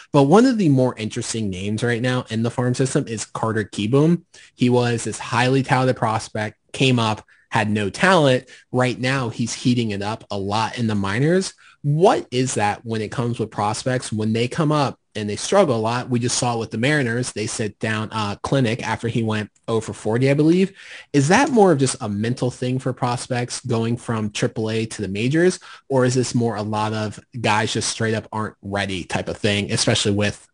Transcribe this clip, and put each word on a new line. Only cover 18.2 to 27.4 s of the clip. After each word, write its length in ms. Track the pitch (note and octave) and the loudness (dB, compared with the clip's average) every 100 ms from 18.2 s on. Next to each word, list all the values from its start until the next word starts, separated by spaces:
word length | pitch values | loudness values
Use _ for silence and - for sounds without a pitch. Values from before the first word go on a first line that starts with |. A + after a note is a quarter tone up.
| G#2 G2 | -6 -6
Clinic 440 | - C#3 B2+ A#2+ A2 | -2 0 2 0 -4
after 220 | A2 A2+ | -4 -2
he 140 | A#2 | -2
went 280 | A2 G#2+ G2+ _ - | -2 -2 -4 _ -4
oh 140 | A2+ | -2
for 140 | - | -4
forty, 360 | - G#2+ A#2 C3+ | -6 -2 2 2
I 40 | |
believe. 420 | C#3+ D#3 F3+ F#3 - - - - | 4 4 4 2 -2 -20 -20 -2
Is 140 | C#3+ C#3+ | 0 4
that 200 | A3 C#4+ | 4 4
more 240 | A#3+ F#3+ | 6 6
of 60 | C#3 | 6
just 180 | C3 - | 2 0
a 60 | A2 | -4
mental 420 | G2+ A2+ B2+ B2 | -2 -2 -2 -4
thing 280 | - B2+ B2+ | -4 -4 -2
for 140 | C3 | -4
prospects 680 | A#2+ C3 - - B2 B2 - | -2 -2 -4 -4 -6 -6 -8
going 320 | A#2 A2+ A2+ A#2 | -4 -2 0 -4
from 340 | - A2+ G#2+ | -4 -4 -4
triple 400 | - A#2+ A#2 A2 | -2 -2 -2 -2
A 140 | A2+ | -2
to 160 | A2+ - | -4 -6
the 80 | F#2+ | -6
majors, 500 | G2+ B2 D#3+ F3+ - - - - | -2 0 2 2 0 -10 -20 -2
or 160 | C3 | 2
is 100 | B2+ | 4
this 200 | B2+ A#2+ | 2 0
more 220 | A#2+ A#2 G#2 | 0 0 -2
a 60 | |
lot 300 | G#2+ G#2+ G#2+ | -4 -2 -2
of 260 | A2 G#2+ - - A#2+ | -2 -4 -8 -14 -4